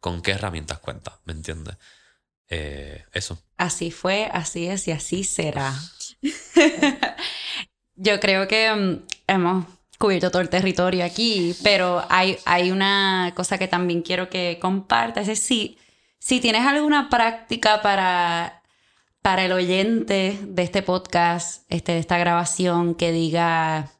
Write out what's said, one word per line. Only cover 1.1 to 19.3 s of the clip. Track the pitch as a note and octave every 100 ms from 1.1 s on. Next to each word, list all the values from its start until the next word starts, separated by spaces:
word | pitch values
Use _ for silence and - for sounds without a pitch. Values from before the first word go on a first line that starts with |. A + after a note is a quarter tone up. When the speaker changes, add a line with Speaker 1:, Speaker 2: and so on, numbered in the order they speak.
| -
Speaker 1:
¿me | -
entiendes? | D#2+ D#2 D#2+ D#2 - _ _ _ _ _ _ _
Eh, | E2 D2+ C#2+ C#2+ D2 -
eso. | F2 - F2+ _ _
Speaker 2:
Así | F3 - E3
fue, | - F3+ G3 G#3+
así | - D#3 F3+ E3+
es | G3 -
y |
así | D#3 - F3+
será. | F#3+ - D#3 C#3+ C3+ C3+ D#3+ - - -
<laughs> | C#4 - - - D#4+ D#4+ D4 C4+ - - E4+ - - - - _ _ -
Yo | F#3 G3+
creo | G3+ F#3+ G3
que, | A3 A3
mm, | G#3+ F#3+ E3 - - -
hemos | F#3+ F3 F#3 E3+ - _ -
cubierto | G#3+ F#3 F3+
todo | F3+
el | E3+
territorio | F3+ F#3+ F3+ F3+ F3+
aquí, | F3 F3 A#3 G#3 E3+ F3
pero | G#3 G3 F3+ F3 -
hay, | F#3 F#3+ -
hay | - F3+ F3+
una | F#3+ F#3+ G3 G3 F#3+ F3+
cosa | F3 F3+ F#3+
que | F#3+
también | F3 F3+ F3
quiero | E3+ F#3 F#3
que | F#3+ F3 E3+
compartas, | F#3 F#3+ F#3+ - A#3 A#3 G3+
es | A3
si, | - A#3+ G#3 - _ _ _ _
si | - B3+
tienes | B3 A3 C4
alguna | C#4+ D4+ D4 C#4+
práctica | A#3+ A3+ A3+ - A3+ G#3+ G#3+
para, | G#3+ G3 F#3 F3+ F3 E3+ F3 - _ _ _ _ _ _
para | G3+